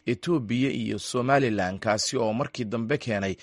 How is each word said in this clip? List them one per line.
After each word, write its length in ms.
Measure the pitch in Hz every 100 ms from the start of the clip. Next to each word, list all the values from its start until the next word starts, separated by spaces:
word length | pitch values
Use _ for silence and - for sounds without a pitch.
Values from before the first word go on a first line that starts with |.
| -
Ethiopia 640 | 123 - 165 104 120 135
iyo 240 | 123 110 104
Somaliland, 840 | - 127 123 139 127 104 92 98
kaasi 320 | 110 107 - 127
oo 160 | 110
markii 380 | 110 147 - 110
dambe 240 | 117 113 143
keenay 380 | 120 101 98 90